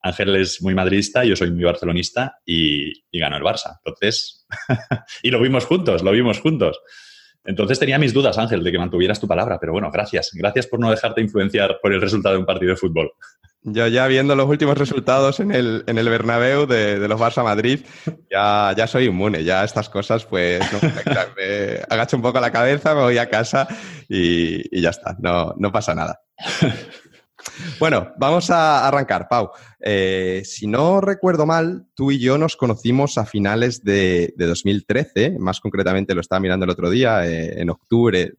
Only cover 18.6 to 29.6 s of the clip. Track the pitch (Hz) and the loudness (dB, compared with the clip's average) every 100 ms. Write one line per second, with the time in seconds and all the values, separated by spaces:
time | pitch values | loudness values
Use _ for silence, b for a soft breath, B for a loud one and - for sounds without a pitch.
18.6 | 101 98 110 127 127 90 104 90 80 92 | 2 0 0 2 0 2 0 0 0 0
19.6 | 104 - 104 101 101 113 - 95 87 90 | 0 -4 -4 -6 -2 -2 -2 -2 0 0
20.6 | 98 104 160 - - 110 90 - 95 104 | -2 0 -2 -2 -2 -2 -2 -6 -4 -2
21.6 | 101 - - 113 120 135 120 127 120 117 | -4 -6 -4 -2 0 0 0 0 0 2
22.6 | 123 143 156 151 123 120 120 107 117 139 | 2 2 2 2 4 2 0 -2 0 -2
23.6 | 135 226 B 160 - 98 85 85 82 87 | -2 -6 B -18 -6 0 2 2 0 -2
24.6 | - 92 82 87 - 87 87 87 82 - | -6 0 0 -2 -10 -6 -2 0 -2 -2
25.6 | 101 107 - 82 80 - _ - - - | -2 0 -2 -4 -4 -8 _ -14 -10 -2
26.6 | 147 - - - _ _ _ _ B B | -2 -2 -12 -20 _ _ _ _ B B
27.6 | 175 135 160 123 92 - 135 170 175 175 | -14 -2 0 0 -2 -2 0 0 2 2
28.6 | 156 143 131 139 135 90 - 120 101 B | 4 4 2 0 0 -2 0 0 0 B